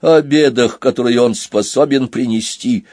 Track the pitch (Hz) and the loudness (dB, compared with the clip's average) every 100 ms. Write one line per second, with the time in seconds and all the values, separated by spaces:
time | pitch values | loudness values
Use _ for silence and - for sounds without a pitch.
0 | 165 160 143 151 143 123 117 - 135 117 | 2 2 4 2 2 2 -2 0 -4 0
1 | 120 120 120 107 - 107 104 131 147 139 | 0 2 0 -2 -4 -4 -2 0 0 0
2 | 127 - 123 113 110 - 127 113 - | -2 -4 -2 -4 -6 -8 -4 -4 -6